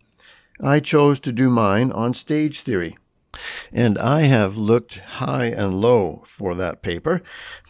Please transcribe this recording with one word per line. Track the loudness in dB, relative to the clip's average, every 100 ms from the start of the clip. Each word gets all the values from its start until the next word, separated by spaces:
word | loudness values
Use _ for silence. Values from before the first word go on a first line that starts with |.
| _ _ _ _ _ -6
I | 2 2
chose | 4 4 4 2
to | -2
do | 0 2
mine | 4 2 2 0
on | -2 -4
stage | -4 -4 -2 -2 -4
theory, | -4 -4 -4 -10 _ _ _ -18 -14 -16 -8
and | 0 2 2
I | 2 2
have | 4 4 2 0
looked | 2 2 0 -20
high | -16 -8 -6 -4 -4
and | -2 -2 0
low | 2 2 2 -6 _
for | -10 -6
that | -4 -6 -6
paper, | -8 -6 -2 -4 -6 -20 -20 -20